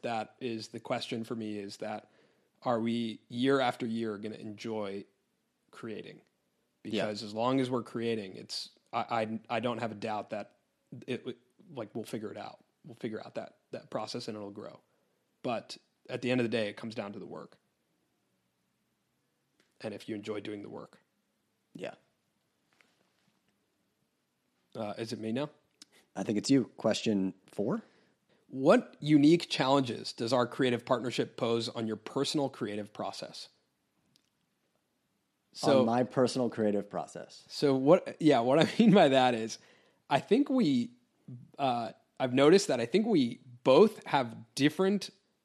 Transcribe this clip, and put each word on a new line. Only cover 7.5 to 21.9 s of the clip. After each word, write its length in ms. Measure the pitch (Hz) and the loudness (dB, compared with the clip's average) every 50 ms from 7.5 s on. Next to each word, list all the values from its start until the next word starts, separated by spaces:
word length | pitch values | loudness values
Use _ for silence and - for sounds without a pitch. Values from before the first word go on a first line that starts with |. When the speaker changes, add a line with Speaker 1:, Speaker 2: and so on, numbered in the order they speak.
| 131 135 | 2 2
Speaker 1:
as 120 | 131 123 | 0 0
we're 120 | 131 123 117 | -2 -4 -6
creating, 520 | - - 120 113 117 117 110 101 95 - | -6 -8 -6 -4 -4 -4 -4 -6 -10 -12
it's, 320 | - 104 - - - - - - _ _ _ - | -16 -14 -12 -12 -12 -12 -12 -16 _ _ _ -6
I, 60 | 117 117 - 120 113 110 107 113 110 - - | -6 -4 -2 -2 -2 -2 -2 -4 -8 -6 -6
I, 80 | 123 | -4
I 40 | 117 | -2
don't 180 | 113 123 120 113 | -2 -2 -4 -4
have 140 | 120 113 110 | -6 -8 -8
a 20 | |
doubt 360 | 104 101 113 110 104 98 - | -8 -8 -6 -6 -6 -6 -8
that 200 | 110 104 101 - _ _ _ _ _ _ _ _ - 123 - | -10 -10 -10 -12 _ _ _ _ _ _ _ _ -20 -16 -10
it 140 | - 127 113 | -8 -8 -8
w-, 160 | - 131 113 - _ _ _ _ - - 160 | -8 -10 -12 -14 _ _ _ _ -20 -16 -12
like, 140 | 131 110 - - | -12 -12 -10 -10
we'll 100 | 123 107 | -10 -10
figure 260 | - - 113 107 98 | -8 -10 -10 -10 -10
it 60 | - | -12
out. 220 | 104 104 - - - _ _ _ _ - | -12 -14 -14 -16 -18 _ _ _ _ -20
We'll 120 | - 117 | -20 -14
figure 240 | - - 120 107 107 - | -10 -8 -8 -8 -8 -10
out 120 | - - | -10 -10
that, 180 | - 104 - - _ _ _ - | -12 -12 -12 -16 _ _ _ -14
that 180 | 117 - - | -14 -12 -10
process 380 | - 131 110 107 - 120 120 - | -8 -8 -8 -6 -8 -10 -10 -10
and 80 | 107 | -10
it'll 140 | 107 104 98 | -10 -12 -12
grow. 300 | 101 104 - - - - _ _ _ _ _ _ _ _ _ _ _ _ - | -12 -14 -14 -16 -18 -20 _ _ _ _ _ _ _ _ _ _ _ _ -6
But 360 | 131 117 107 - - - - _ _ _ _ _ - | -6 -6 -6 -6 -10 -16 -18 _ _ _ _ _ -12
at 120 | 127 123 | -10 -6
the 100 | - 123 | -2 -2
end 100 | 127 127 | 0 0
of 40 | 120 | 0
the 40 | 113 | 0
day, 200 | 110 117 107 104 | 0 -2 -2 -4
it 80 | 104 | -6
comes 180 | - - 117 107 | -8 -12 -10 -10
down 180 | 120 104 101 104 | -10 -10 -10 -12
to 40 | 113 | -12
the 80 | 92 | -14
work. 300 | - 82 80 82 - - _ _ _ _ _ _ _ _ _ _ _ _ _ _ _ _ _ _ _ _ _ _ _ _ _ _ _ _ _ _ _ _ _ _ _ _ _ _ _ _ _ _ _ _ _ | -14 -14 -14 -16 -18 -20 _ _ _ _ _ _ _ _ _ _ _ _ _ _ _ _ _ _ _ _ _ _ _ _ _ _ _ _ _ _ _ _ _ _ _ _ _ _ _ _ _ _ _ _ _
And 140 | - 113 101 | -10 -10 -10
if 140 | 95 - - | -10 -10 -10
you 60 | 110 | -10
enjoy 260 | 104 101 107 107 107 | -8 -8 -8 -8 -8
doing 220 | 101 107 104 104 101 | -8 -8 -10 -12 -12
the 60 | - | -14
work. 300 | 110 - - - - _ _ _ _ _ _ _ _ _ _ _ _ _ _ _ _ | -14 -16 -16 -18 -20 _ _ _ _ _ _ _ _ _ _ _ _ _ _ _ _
Speaker 2:
Yeah. 200 | - - - | -12 -12 -12